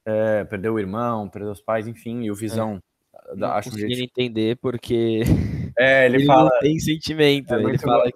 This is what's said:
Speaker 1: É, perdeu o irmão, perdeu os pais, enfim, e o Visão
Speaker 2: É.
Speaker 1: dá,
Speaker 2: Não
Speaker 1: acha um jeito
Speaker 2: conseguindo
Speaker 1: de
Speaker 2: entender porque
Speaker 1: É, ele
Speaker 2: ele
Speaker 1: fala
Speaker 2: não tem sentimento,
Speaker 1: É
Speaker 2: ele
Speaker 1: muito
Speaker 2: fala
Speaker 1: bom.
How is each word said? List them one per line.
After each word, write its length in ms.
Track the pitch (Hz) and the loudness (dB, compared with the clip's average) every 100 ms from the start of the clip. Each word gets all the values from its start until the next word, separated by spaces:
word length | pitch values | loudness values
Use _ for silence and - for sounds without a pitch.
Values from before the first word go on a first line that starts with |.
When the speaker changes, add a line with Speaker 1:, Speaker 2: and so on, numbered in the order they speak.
Speaker 1:
É, 400 | - 107 110 107 | -4 0 2 0
perdeu 300 | 92 101 107 | -2 -6 -4
o 40 | 113 | -2
irmão, 480 | 95 110 120 113 98 | -4 -4 -2 -4 -6
perdeu 240 | 98 104 | -10 -10
os 80 | 101 | -10
pais, 260 | - 110 110 | -4 -4 -4
enfim, 360 | 117 117 120 | -12 -12 -8
e 80 | 110 | -6
o 40 | |
Visão 460 | 101 110 113 110 98 _ _ _ _ - | -6 -6 -4 -4 -6 _ _ _ _ -16
Speaker 2:
É. 60 | 98 | -8
Speaker 1:
dá, 120 | 101 | -4
Speaker 2:
Não 40 | |
Speaker 1:
acha 200 | 95 127 | -4 -6
um 40 | 110 | -6
jeito 140 | 107 | -6
Speaker 2:
conseguindo 60 | 123 | -4
Speaker 1:
de 60 | |
Speaker 2:
entender 520 | 123 - 123 110 110 120 | -6 -4 -4 0 -2 -2
porque 640 | 131 120 - 117 117 110 113 - - - - - | -4 -6 -2 0 0 0 2 2 0 -6 -6 0
Speaker 1:
É, 260 | 131 135 127 | 4 6 4
ele 100 | 127 | 4
Speaker 2:
ele 100 | 143 | 6
Speaker 1:
fala 240 | 135 131 | 6 6
Speaker 2:
não 80 | 123 | 4
tem 180 | 143 160 | 2 0
sentimento, 760 | 151 156 - 156 147 143 131 | -2 -4 -4 2 4 4 0
Speaker 1:
É 40 | 117 | -2
Speaker 2:
ele 40 | |
Speaker 1:
muito 160 | 107 135 | 0 -2
Speaker 2:
fala 260 | 123 120 | 2 2
Speaker 1:
bom. 60 | 123 | 2